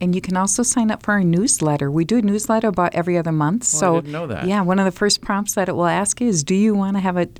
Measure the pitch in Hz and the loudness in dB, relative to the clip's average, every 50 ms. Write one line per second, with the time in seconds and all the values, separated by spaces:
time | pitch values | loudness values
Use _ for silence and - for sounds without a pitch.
0 | 185 180 175 185 - - 180 185 190 196 - - 240 - - 254 226 220 214 - | -2 -2 -2 -2 -2 -2 -2 -2 0 0 0 0 0 0 0 0 0 0 -2 -2
1 | - - 208 202 185 170 165 170 208 269 - - 160 151 147 143 143 139 143 160 | -2 0 0 2 2 2 2 2 2 0 0 0 0 0 0 0 0 0 0 0
2 | 170 160 220 247 214 202 202 214 208 - 220 220 226 220 185 185 175 170 - 170 | 0 2 2 2 2 2 0 -2 0 0 0 0 2 0 0 0 0 0 0 -2
3 | 170 180 175 170 160 165 160 156 151 151 190 240 - - - - 202 180 165 165 | -2 0 0 0 0 0 0 0 2 0 0 0 -2 -2 -2 0 2 2 2 2
4 | 143 143 147 160 175 143 107 76 - 180 196 208 185 175 185 196 190 190 180 - | 0 -2 -8 -8 -6 -6 -6 -4 -2 0 0 0 2 2 2 2 2 0 0 0
5 | 208 208 202 - - - 208 196 208 - - 208 185 185 175 156 175 175 165 175 | 0 0 0 0 -2 -4 -2 -2 -2 -4 -2 -2 -2 -2 0 0 0 0 0 0
6 | 202 202 - - 247 240 196 160 143 - 185 196 208 220 208 202 196 190 196 202 | 0 -2 -2 -2 0 0 0 0 0 0 0 2 2 2 2 2 0 0 -2 -2
7 | 185 185 180 180 175 170 - - | -2 0 0 0 -2 -2 -6 -14